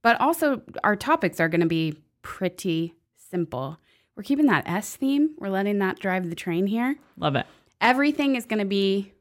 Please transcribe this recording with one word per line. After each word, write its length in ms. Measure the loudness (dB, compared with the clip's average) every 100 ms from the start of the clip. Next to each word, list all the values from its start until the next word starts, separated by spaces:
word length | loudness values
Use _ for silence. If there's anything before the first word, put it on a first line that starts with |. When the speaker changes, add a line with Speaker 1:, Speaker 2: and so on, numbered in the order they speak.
Speaker 1:
but 180 | 4 4
also 420 | 2 2 0 0 -6 -2
our 120 | 0 0
topics 420 | 0 2 2 0
are 80 | 0
gonna 180 | 2 2
be 280 | 0 -2 -6 _ _
pretty 720 | -18 -6 -6 -4 -2 -2 -4 _ _ _
simple. 640 | -8 -4 -4 -6 -8 -12 _ _ _ -18
We're 60 |
keeping 240 | -2 2 4
that 200 | 4 0
S 280 | -4 -6 -4
theme. 380 | -2 2 0 -2
We're 120 | -4
letting 280 | -2 0 0
that 200 | 0 -2
drive 300 | -2 -2 -4
the 60 | -6
train 300 | -4 -2 0
here. 300 | 0 -2 -4 _ -4
Speaker 2:
Love 200 | -2 -2
it. 100 | -4 -16 _ _
Speaker 1:
Everything 560 | 2 4 2 2 0 0
is 100 | -2
gonna 180 | -4 0
be 480 | 0 2 0 -4 _